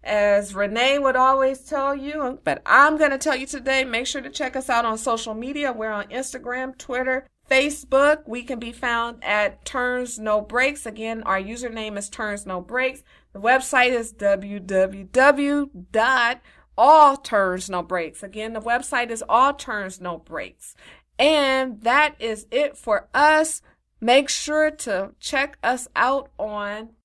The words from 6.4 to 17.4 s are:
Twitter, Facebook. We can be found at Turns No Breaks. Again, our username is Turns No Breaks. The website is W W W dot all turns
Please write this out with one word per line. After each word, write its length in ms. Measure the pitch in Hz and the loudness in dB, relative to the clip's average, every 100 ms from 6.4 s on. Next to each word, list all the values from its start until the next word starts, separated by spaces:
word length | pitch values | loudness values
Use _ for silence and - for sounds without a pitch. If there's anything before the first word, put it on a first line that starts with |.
| 240 247 262 262 | -8 -8 -8 -12
Twitter, 480 | - 247 254 262 262 _ _ | -8 -4 -2 -4 -6 _ _
Facebook. 680 | 262 285 294 - 269 285 302 302 | 2 2 -4 0 2 4 2 -4
We 160 | 240 | -12
can 160 | 240 247 | -8 -10
be 120 | 233 | -10
found 500 | 233 247 233 233 233 | -8 -4 -2 -4 -8
at 420 | - 208 208 - - | -4 -2 -2 -4 -10
Turns 520 | 269 247 247 247 214 | -4 -4 -4 -6 -8
No 200 | 214 214 | -2 -2
Breaks. 460 | 208 233 269 285 226 | -2 -2 -2 -2 -12
Again, 380 | 214 220 226 | -10 -8 -8
our 180 | - 190 | -4 -4
username 560 | 190 240 247 226 214 202 | -4 -10 -10 -10 -10 -10
is 120 | 202 | -12
Turns 360 | - 214 202 196 | -8 -8 -8 -8
No 160 | 185 | -10
Breaks. 420 | 180 240 262 269 _ _ _ | -6 -4 -4 -6 _ _ _
The 60 | 196 | -4
website 480 | 214 269 - 262 247 | 2 2 2 2 2
is 200 | 247 226 | 2 -4
W 460 | - 202 196 202 202 | -4 0 0 -4 -12
W 440 | 180 190 190 196 190 | -2 0 0 -2 -2
W 640 | 247 269 277 285 294 277 185 180 | 4 6 6 2 0 -4 -10 -4
dot 500 | 214 233 254 233 247 _ _ _ - | 0 2 2 0 -2 _ _ _ 4
all 380 | 254 311 294 277 | 8 10 10 6
turns 540 | - 214 | 0 0